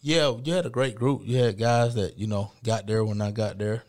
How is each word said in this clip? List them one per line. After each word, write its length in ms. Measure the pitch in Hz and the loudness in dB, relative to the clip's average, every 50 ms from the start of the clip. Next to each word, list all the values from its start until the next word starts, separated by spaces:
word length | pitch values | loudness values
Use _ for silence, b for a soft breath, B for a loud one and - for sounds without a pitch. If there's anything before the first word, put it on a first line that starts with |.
Yeah, 340 | - 143 156 165 151 139 120 117 127 | -2 2 2 4 4 2 0 -2 -2
you 100 | 151 170 | -2 0
had 140 | 185 170 - | 0 -2 -2
a 20 | |
great 240 | 117 120 131 131 107 | 0 0 0 0 0
group. 300 | 117 117 135 143 - - | 0 0 0 0 0 -2
You 120 | - 123 127 | -2 2 2
had 200 | 123 117 98 98 | 2 2 2 0
guys 380 | 113 117 120 117 120 120 117 | 2 2 4 4 4 2 2
that, 240 | 113 98 90 - - | -2 -2 -4 -4 -6
you 80 | 101 107 | -4 -2
know, 240 | 107 101 101 104 - _ - | -2 -2 -2 -4 -10 _ -2
got 220 | 110 110 110 98 | -2 -2 -2 0
there 180 | 104 110 110 110 | -2 0 0 0
when 180 | 107 104 104 | 0 -2 -2
I 100 | 104 104 | -2 -2
got 260 | 104 110 107 104 95 98 | -2 -2 -4 -4 -4 -4
there, 260 | 104 104 107 113 - | -4 -4 -4 -6 -8